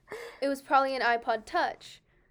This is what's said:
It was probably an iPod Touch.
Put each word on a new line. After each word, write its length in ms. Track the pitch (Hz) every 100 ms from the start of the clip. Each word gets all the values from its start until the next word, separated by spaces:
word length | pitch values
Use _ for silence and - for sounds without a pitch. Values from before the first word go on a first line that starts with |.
| _ 440 - -
It 80 | 277
was 140 | 269
probably 320 | - 277 269
an 80 | 262
iPod 420 | 240 233 240 220
Touch. 580 | 220 349 285 - - - _ _ _